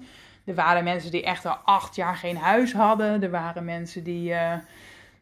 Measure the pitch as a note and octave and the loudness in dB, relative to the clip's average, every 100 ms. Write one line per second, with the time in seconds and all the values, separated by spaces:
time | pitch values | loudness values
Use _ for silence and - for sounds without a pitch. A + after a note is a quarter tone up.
0 | - - - - - E3 E3 F3 F3 F3+ | -12 -20 -20 -16 -8 0 4 4 2 -2
1 | E3 E3 - F3 F3 - - G3 - - | -2 -4 -2 -4 -4 -2 4 2 2 -4
2 | F3 F3 F3 F3 E3 A3 B3+ G3+ G#3+ G#3+ | -4 -4 -6 -2 4 4 4 4 4 4
3 | G#3+ G#3 G3 F3 E3 E3+ E3+ E3+ E3+ F#3 | 2 0 -2 -4 -6 -8 -8 -8 -8 -10
4 | E3+ F3 F3 E3+ E3 E3+ - - - - | -8 -6 -2 -2 -2 -4 -8 -20 -20 -20
5 | - _ | -20 _